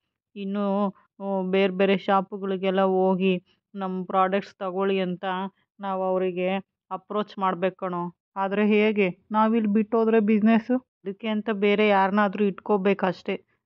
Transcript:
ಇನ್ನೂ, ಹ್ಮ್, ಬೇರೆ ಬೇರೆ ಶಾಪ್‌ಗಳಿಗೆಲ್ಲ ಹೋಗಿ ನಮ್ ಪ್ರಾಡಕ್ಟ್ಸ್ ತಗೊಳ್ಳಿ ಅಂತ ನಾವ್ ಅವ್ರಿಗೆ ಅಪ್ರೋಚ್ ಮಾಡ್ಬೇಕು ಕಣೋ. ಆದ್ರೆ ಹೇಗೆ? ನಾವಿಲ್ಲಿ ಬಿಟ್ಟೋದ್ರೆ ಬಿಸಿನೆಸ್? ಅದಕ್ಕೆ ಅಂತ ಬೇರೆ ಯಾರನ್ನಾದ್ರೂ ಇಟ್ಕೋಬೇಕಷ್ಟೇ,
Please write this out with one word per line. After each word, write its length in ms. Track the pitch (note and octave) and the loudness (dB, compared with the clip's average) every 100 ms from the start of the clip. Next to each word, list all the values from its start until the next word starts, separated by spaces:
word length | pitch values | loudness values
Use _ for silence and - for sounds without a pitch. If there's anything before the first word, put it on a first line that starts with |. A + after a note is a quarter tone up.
| _ _ _ G3+ | _ _ _ -12
ಇನ್ನೂ, 540 | G3 G3+ G3+ G3 G3 | -6 -4 -2 -2 -2
ಹ್ಮ್, 640 | - _ - G3 G3 F#3 | -6 _ -12 -6 -4 0
ಬೇರೆ 220 | F#3+ G3 | 2 2
ಬೇರೆ 240 | F#3 G3 F#3+ | 2 2 2
ಶಾಪ್‌ಗಳಿಗೆಲ್ಲ 840 | - G3 F#3+ G3+ F#3+ F#3+ F#3+ F#3+ | 2 0 0 -6 -6 -4 -2 0
ಹೋಗಿ 640 | F#3+ F#3 F#3+ F#3 F#3+ F3+ - _ _ G3+ | 2 2 2 2 0 -2 -6 _ _ -10
ನಮ್ 300 | F#3+ F#3 F3+ | -8 -8 -2
ಪ್ರಾಡಕ್ಟ್ಸ್ 500 | F#3+ F#3 G3 G3 - | 0 2 0 -4 -10
ತಗೊಳ್ಳಿ 440 | F#3+ F3+ G3 G3 | -8 -4 -2 -2
ಅಂತ 260 | F3+ F3 G3 F#3 F#3+ - _ - | -2 -6 -6 -6 -8 -12 _ -12
ನಾವ್ 240 | G3 F#3+ | -8 -4
ಅವ್ರಿಗೆ 460 | F#3+ F#3 F#3 F3 F3+ F#3+ - _ - | -2 0 -2 -2 -2 -4 -8 _ -14
ಅಪ್ರೋಚ್ 480 | F#3 - G#3 G#3 - | -14 -6 -6 -6 -4
ಮಾಡ್ಬೇಕು 360 | F#3+ F3 F#3 F#3 | -2 0 -2 -4
ಕಣೋ. 400 | F#3 F3 F3 - _ G3 | -6 -6 -6 -10 _ -6
ಆದ್ರೆ 320 | G3 G3+ G#3 | -4 0 2
ಹೇಗೆ? 420 | G#3 G#3+ G#3 F#3 F3+ - | 4 2 2 0 -2 -4
ನಾವಿಲ್ಲಿ 380 | G#3+ A3 A3+ G#3+ | 0 2 2 2
ಬಿಟ್ಟೋದ್ರೆ 500 | G#3+ G#3 A#3 A3+ A3+ | 0 0 0 2 2
ಬಿಸಿನೆಸ್? 520 | G#3 A3 G#3+ A3+ A3+ | 4 4 4 2 2
ಅದಕ್ಕೆ 560 | B3+ - _ F#3+ G3 A3 | -4 -4 _ -12 -10 -6
ಅಂತ 220 | G#3+ A3 | -4 -4
ಬೇರೆ 380 | G3+ G#3 G3+ G#3+ | 0 2 4 4
ಯಾರನ್ನಾದ್ರೂ 580 | G3 F#3+ G#3 G#3 G3+ G3+ | 4 4 2 0 2 0
ಇಟ್ಕೋಬೇಕಷ್ಟೇ, 920 | F3+ - G#3 F#3+ G3 F#3 E3+ - F#3+ _ _ | 0 -2 0 2 0 -2 -4 -6 -8 _ _